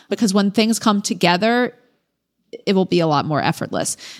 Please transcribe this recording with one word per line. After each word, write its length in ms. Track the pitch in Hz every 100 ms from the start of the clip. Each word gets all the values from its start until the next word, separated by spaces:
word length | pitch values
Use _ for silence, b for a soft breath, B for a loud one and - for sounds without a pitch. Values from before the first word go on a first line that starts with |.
| B
because 240 | - 220
when 160 | 202 196
things 280 | 196 220 226
come 220 | 226 202
together, 760 | - 180 175 180 220 240 240 - _ _ _ _ _ _ _ - -
it 80 |
will 100 | 190
be 160 | 180 175
a 60 | 160
lot 180 | 143
more 160 | 151 147
effortless. 560 | - - - 85 - - B B